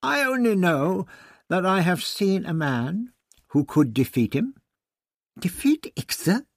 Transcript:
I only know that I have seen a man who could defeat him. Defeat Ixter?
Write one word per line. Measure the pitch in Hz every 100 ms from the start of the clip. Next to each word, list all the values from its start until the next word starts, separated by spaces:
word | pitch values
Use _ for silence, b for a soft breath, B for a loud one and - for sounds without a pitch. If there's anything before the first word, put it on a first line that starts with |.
I | 254 285
only | 269 262 240 202
know | 180 156 147 190 196 B B B B
that | 175 185
I | 190
have | 175 175
seen | - - 196 190 -
a |
man | 165 151 127 120 180 247 _ _ _ _
who | 143 147
could | - 143
defeat | 110 131 - 113
him. | 135 233 269 _ _ _ _ _ _ _ -
Defeat | 185 - 269 311 - -
Ixter? | - - - 202 285